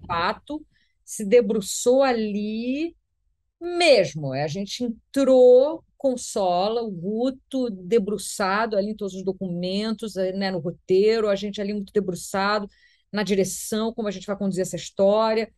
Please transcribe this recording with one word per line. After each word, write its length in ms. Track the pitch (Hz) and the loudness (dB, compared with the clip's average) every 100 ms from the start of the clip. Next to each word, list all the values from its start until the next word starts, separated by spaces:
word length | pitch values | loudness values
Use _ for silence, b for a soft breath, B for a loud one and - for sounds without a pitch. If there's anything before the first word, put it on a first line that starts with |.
| - | -6
fato, 580 | 170 180 - - 302 - _ _ _ - | -2 -2 -4 -8 -12 -14 _ _ _ -16
se 180 | - 202 | -10 4
debruçou 800 | 240 208 220 196 - 240 262 | 4 4 0 -4 -2 2 4
ali 920 | 269 233 214 202 208 220 240 277 330 - _ _ _ _ _ - | 4 2 -2 -4 -6 -6 -4 -4 -6 -10 _ _ _ _ _ -14
mesmo. 720 | 339 349 349 233 151 151 139 | -6 2 4 6 4 -2 -6
A 140 | 131 151 | -4 -4
gente 360 | 185 202 - | -6 -8 -6
entrou 1000 | 240 226 _ 277 262 254 247 247 285 330 _ _ | -6 -8 _ 0 4 8 10 10 6 -2 _ _
com 200 | 269 247 | -4 -4
Sola, 640 | - 220 185 175 202 233 | -6 -2 0 2 0 -2
o 100 | 226 | -6
Guto, 760 | 170 175 220 262 269 - 262 240 | -6 -6 -2 -2 -4 -8 -4 -4
debruçado 1040 | 190 180 226 196 202 - - 190 202 226 208 | -6 0 0 0 -6 -6 -4 -2 0 0 -2
ali 140 | 202 | -2
em 40 | 220 | -4
todos 200 | 196 185 | -8 -8
os 80 | |
documentos, 920 | 185 190 190 175 180 196 220 220 226 185 | -8 -6 -6 -6 -4 -4 -4 -4 -6 -4
eh, 160 | 185 | -4
né, 180 | 196 196 | -2 -4
no 80 | 180 | -4
roteiro, 720 | 165 175 - 185 214 226 214 | -6 -6 0 4 4 4 2
a 60 | 196 | -2
gente 260 | 208 208 | -4 -6
ali 120 | 202 | -6
muito 200 | 208 196 | -6 -4
debruçado 720 | 208 190 175 - 196 196 214 202 b b b b | -2 -2 -4 -6 -2 0 -2 -4 b b b b
na 120 | 202 | -4
direção, 720 | 196 196 185 - - 214 226 | 0 0 0 -2 -6 -4 -4
como 140 | 233 208 | -4 -6
a 40 | |
gente 160 | 190 196 | -6 -6
vai 100 | 196 | -4
conduzir 240 | 196 180 | -2 -2
essa 120 | 180 170 | -4 -6
história 720 | - - 196 214 220 220 220 | -6 2 4 4 2 0 -2